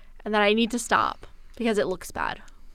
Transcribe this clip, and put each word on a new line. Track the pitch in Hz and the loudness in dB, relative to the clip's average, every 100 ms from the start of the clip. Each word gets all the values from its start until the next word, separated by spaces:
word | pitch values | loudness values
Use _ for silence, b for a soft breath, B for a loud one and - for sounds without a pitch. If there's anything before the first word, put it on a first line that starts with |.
| b b | b b
and | 208 | -2
that | 214 | 2
I | 208 | 4
need | 220 226 | 4 4
to | 240 | 0
stop | - 202 - - - - - - | 0 2 2 -2 -14 -20 -20 -4
because | 226 214 | 0 2
it | 165 | 0
looks | 185 - | -2 -8
bad. | - - - - - - | -6 -6 -6 -14 -18 -20